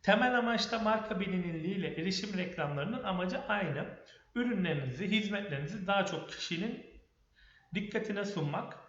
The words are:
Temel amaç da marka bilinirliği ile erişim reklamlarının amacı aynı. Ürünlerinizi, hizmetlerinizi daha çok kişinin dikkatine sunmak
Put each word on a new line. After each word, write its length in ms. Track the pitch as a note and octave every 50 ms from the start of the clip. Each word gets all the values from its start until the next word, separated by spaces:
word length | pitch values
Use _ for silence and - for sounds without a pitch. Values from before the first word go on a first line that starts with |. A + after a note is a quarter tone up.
Temel 360 | - - G3+ A3 B3+ B3 B3 A#3+
amaç 340 | A#3 A#3 A#3 G#3+ - -
da 60 | A#3 A3+
marka 420 | G#3+ G#3+ A3 G#3+ G#3+ A3 G#3+ F#3
bilinirliği 540 | G3+ F#3+ F#3+ F3+ F3 F3 E3 D#3+ D#3 F3+ G3+
ile 200 | F#3+ E3+ D3 -
erişim 440 | D#3+ D#3+ F#3+ F3+ - - G#3 G3 F#3
reklamlarının 680 | F3+ - - - D3+ C#3+ C#3+ C#3 D3 F#3+ A#3+ B3+ B3
amacı 340 | G3+ F#3 F3+ F3+ F#3 A3+ C#4+
aynı. 460 | - - G#3 G#3 G3 D#3 C#3 C#3+ - - - - - - - - - _ _
Ürünlerinizi, 760 | A#3+ B3 B3 A#3 F#3+ F3+ E3+ D3 C#3+ C#3 B2+ B2 C3+ G3+ G#3
hizmetlerinizi 760 | G#3+ A3 G#3 G3+ G3+ G3+ G3+ F#3 D3 C#3 D3 D3+ G3 A3 F#3
daha 200 | F#3 G3+ G3 F#3
çok 240 | F#3 E3+ D#3+ - -
kişinin 560 | - - - - E3+ E3 G3 A#3 - - - - - - - _ _ _ _ _ _ _ - - - - _ _ -
dikkatine 500 | G3+ G#3 - - A3 - - G#3 G3+ G3+
sunmak 540 | G3 - E3+ D3 C#3+ D3 F#3+ A#3+ - - - -